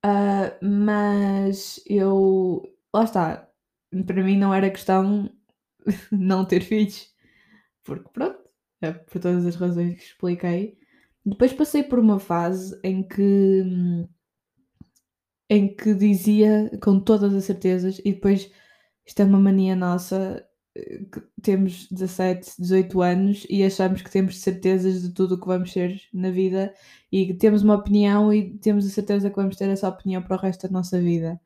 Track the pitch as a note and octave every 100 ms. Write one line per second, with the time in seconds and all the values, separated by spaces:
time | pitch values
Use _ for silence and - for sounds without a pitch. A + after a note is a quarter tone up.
0 | G3+ G3+ G3+ G3 F#3+ - G3 G3+ G#3 G#3
1 | G#3 G3+ G3 G3 G3 G3 - - - G3+
2 | F#3+ G3 F#3+ F#3+ F#3 E3+ - _ _ G#3+
3 | A3+ F#3+ D#3+ - - _ _ _ _ F#3
4 | F#3 F#3+ F#3+ G3 G3 F#3+ G3 F#3+ - F#3+
5 | F#3+ G#3 G3 _ _ _ _ _ - F#3+
6 | - G3+ F#3 F#3+ F#3 F3+ F3+ G#3+ G3+ -
7 | - _ _ _ _ _ _ _ - C#3
8 | - - F4 - _ _ _ _ D#3+ E3+
9 | _ F3+ F3+ F3+ F3 E3+ F3+ F3 F3 F3
10 | - _ F3+ F3 F3+ F3 G#3+ _ _ _
11 | _ _ G3+ G3+ B3+ - D4+ D4 C#4+ B3
12 | A3 G3 - E3+ E3+ F#3 F#3+ - F#3+ F#3+
13 | F#3 - G3+ G3 F#3+ F#3+ F#3 F3+ F3+ E3+
14 | E3+ _ _ _ _ _ _ _ - _
15 | _ _ _ _ _ G#3 G3 G3+ G#3+ G3
16 | G#3 F#3+ G3+ G#3 G#3+ G#3+ G#3+ G3+ G#3 G3
17 | G3 G#3+ G3+ G3 F#3+ F3+ F#3 F#3 F#3 F#3+
18 | G3+ G3 G3 G3 F#3+ _ _ _ _ _
19 | - - G3 G3 G3 F#3+ F#3 F#3 F3+ F3+
20 | F3+ F#3+ F#3+ - _ _ _ - - -
21 | G3 - _ - - F#3+ F#3+ F3 - F#3
22 | F#3 F3+ F#3 F#3 - - F3+ F#3+ F#3 F#3
23 | F3+ F3+ G3 G3+ - G3 F#3+ F#3+ F#3 F#3+
24 | - F#3+ F#3+ - - F#3 F#3+ F#3+ F#3 F#3
25 | F3+ F3 F#3 F3+ F3+ F#3 F3+ F#3+ F3+ G3
26 | _ F#3 F#3 F3+ F#3+ F#3+ G3 - _ _
27 | _ F#3+ F#3+ F#3 A3 G#3 G#3 G#3 G#3 G#3
28 | G3+ G#3 G#3+ G#3+ F#3 G#3 A3 G3+ G3 G3+
29 | G3+ G3+ G3+ G3+ F#3+ F#3+ G3 G3 F#3 F#3+
30 | F#3+ F#3 F3+ F#3 F#3+ F#3 F#3+ F#3 F3+ F3+
31 | F3 E3+ E3 E3+